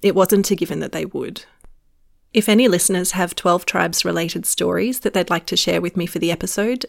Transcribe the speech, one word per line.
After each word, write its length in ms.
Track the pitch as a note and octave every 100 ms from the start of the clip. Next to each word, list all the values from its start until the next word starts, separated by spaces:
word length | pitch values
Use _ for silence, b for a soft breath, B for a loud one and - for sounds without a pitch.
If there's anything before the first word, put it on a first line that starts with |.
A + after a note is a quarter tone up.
It 100 | G3+
wasn't 380 | F3+ F3+ G3 G3+
a 40 | F#3
given 260 | E3+ D#3+
that 100 | -
they 140 | D#3+ D#3
would. 400 | C#3 B2 - - _ - - _ _ _ _ _
If 160 | A3 A3
any 200 | G#3+ B3
listeners 460 | F3 - F3+ F3+
have 200 | F#3 F3+
Twelve 320 | - F3+ F3 -
Tribes 400 | F3+ E3+ - F3
related 400 | E3+ E3+ - -
stories 540 | - F3+ F3+ A3+ B3+
that 160 | G#3 F#3+
they'd 160 | F3
like 160 | F3 -
to 100 | F#3+
share 240 | - E3+
with 160 | F3 F3+
me 80 | E3+
for 140 | F3
the 120 | E3+
episode, 540 | E3 F#3 - A3 B3+